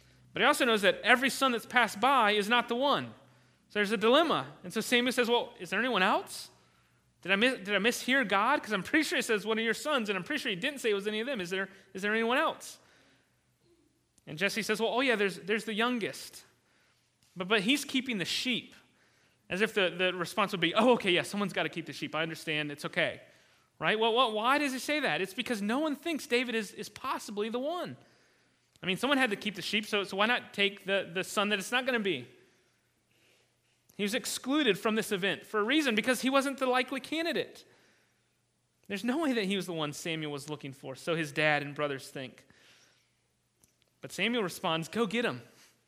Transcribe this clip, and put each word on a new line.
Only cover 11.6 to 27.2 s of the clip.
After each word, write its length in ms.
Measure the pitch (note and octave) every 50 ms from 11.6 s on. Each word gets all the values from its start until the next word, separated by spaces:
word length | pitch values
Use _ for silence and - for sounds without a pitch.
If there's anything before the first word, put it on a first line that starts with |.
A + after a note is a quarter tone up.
| G3 F#3+ - - - _ -
is 80 | F#3+ G3+
there 100 | G#3 A3
anyone 240 | A3+ A3+ A3+ B3+
else?" 400 | C#4+ E4 C#4 - - - - - - _ _ _ _ _ _ _ _ _ _ _ _ _ _ _ _ _ _ _ _ _ _ _ _ _ _ _ _ _
And 100 | C#3+ D#3
Jesse 240 | D3+ F#3+ G3 - A3+
says, 180 | F#3 - G#3+ G3+
"Well, 120 | A3+ G3+
oh 100 | G#3 A#3+
yeah, 140 | C#4 C4 A3+
there's, 220 | G3+ G#3 F#3+ -
there's 260 | - E3+ F#3 G#3+ G#3+ -
the 100 | A3+ G#3+
youngest. 720 | G#3 A#3 B3 B3 A#3 F3 C3 - - - - - - - _ _ _ _ _ _ _ _ _ _ _ _ _ _ _ _ _ _
But, 120 | E3+ F#3
but 140 | F#3 A3+ G#3
he's 220 | F3 A#3 D4 C#4+ -
keeping 360 | - - C4 B3+ B3+ A3+ F#3
the 60 | D#3
sheep." 500 | - - - - B3+ A#3 D3+ F#2+ - - - _ _ _ _ _ _ _ _ _ _ _ _ _
As 140 | - F3+ F#3
if 140 | A3 G#3+ -
the, 180 | G#3 F#3 E3 D#3+
the 160 | F3+ F#3 F3+
response 420 | F3 F#3 E3 - - A3 G3+ - G3+
would 80 | E3+
be, 120 | E3+ E3+ -
"Oh, 200 | G#3+ A3 B3+ A#3
okay, 180 | - - F#3+
yeah, 100 | F3 D#3+
someone's 320 | C#3 - - G3+ G3+ F3+ -
gotta 160 | F#3+ D#3+ D#3
keep 160 | - E3+ D#3+
the 80 | D3+ C3+
sheep. 220 | - D3+ C3 D3+
I 80 | D#3 E3
understand. 480 | E3 D#3+ - - E3 D3+ D3+ D3+ D3
It's 140 | C#3+ - -
okay." 360 | D#3+ - F3 D#3 B2 - B2+ - - - _ _ _ _ _ _ _ _
Right? 220 | _ D#3 E3+ G#3+ A3
Well, 140 | A3 A#3 A3
well, 180 | B3 C4 A3+
why 260 | G#3+ G#3 A3 B3+ C#4
does 160 | D4 D4 C4+ C4
he 60 | B3
say 220 | - - D4 D4+
that? 200 | C4 F#3 D3+ E3
It's 140 | F#3+ F#3+ -
because 260 | - A3+ - B3 G3+
no 160 | G3+ G#3 A#3+
one 180 | C#4+ D#4+ D#4 C4+
thinks 300 | - - E4+ D#4+ B3+ -
David 300 | - A#3+ A#3+ A#3+ B3 A3+
is, 160 | A3+ G3+ -
is 180 | - - - -
possibly 600 | - - - C4 E4 C#4